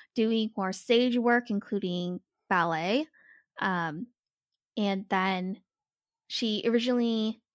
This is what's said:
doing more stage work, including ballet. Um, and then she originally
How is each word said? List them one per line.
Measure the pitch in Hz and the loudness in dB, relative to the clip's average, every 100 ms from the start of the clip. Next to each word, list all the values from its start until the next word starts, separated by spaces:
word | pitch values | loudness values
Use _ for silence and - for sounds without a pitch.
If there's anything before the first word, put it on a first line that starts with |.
| - - | -10 -2
doing | 220 226 214 - | 0 2 0 -2
more | 190 | -4
stage | 185 - 240 247 240 | -4 2 4 4 2
work, | 233 240 240 | 4 2 2
including | 202 - 202 185 180 175 180 _ _ - | -4 -2 -4 -2 -4 -4 -6 _ _ -2
ballet. | 185 170 160 175 240 311 _ - - _ - | 2 2 0 0 -2 -2 _ -20 -20 _ -6
Um, | 196 180 165 151 240 _ _ _ _ _ _ - | -2 -2 -2 -6 -10 _ _ _ _ _ _ -4
and | 202 196 196 | -2 -2 -2
then | 190 190 185 185 190 _ _ _ _ _ _ - | 0 0 -2 -4 -8 _ _ _ _ _ _ -12
she | - 226 214 - | -4 -2 0 2
originally | 233 240 247 233 226 220 220 _ | 2 2 0 0 0 -2 -6 _